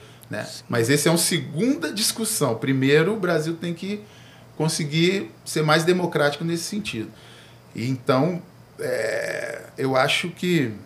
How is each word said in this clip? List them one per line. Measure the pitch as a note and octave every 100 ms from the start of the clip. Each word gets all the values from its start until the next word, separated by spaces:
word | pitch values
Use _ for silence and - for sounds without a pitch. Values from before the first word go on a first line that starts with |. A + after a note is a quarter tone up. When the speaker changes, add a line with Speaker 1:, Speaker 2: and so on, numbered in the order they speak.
| - - -
Speaker 1:
né? | G#2+
Speaker 2:
Sim. | - - -
Speaker 1:
Mas | A#2+ A2+
esse | D3 E3
é |
uma | E3+
segunda | - E3 C3 D3+ A#3+ D4+ D#4+
discussão. | G#3 A3+ - A3 - C3+
Primeiro, | A2+ C3+ C3+ C3+ D3+ E3+
o | A3
Brasil | F3 D#3+ D#3 E3
tem | F3
que | E3+ F#3+ G#3 - - - - - -
conseguir | D#3 D#3+ D3 D#3+ E3+ G3 A3 -
ser | - E3
mais | D3+ D#3+
democrático | E3 F3+ E3+ D#3 C#3+ C#3+
nesse | E3 E3+ -
sentido. | G#3 - A2+ G#2 - - - - - - -
E | A#2+
então, | C3 - C3 E3 F3 - - - -
é, | B2+ A#2+ - - - - - - - -
eu | C3+ C3
acho | C#3+ - F3
que | - F3+ E3 A#2+ G#2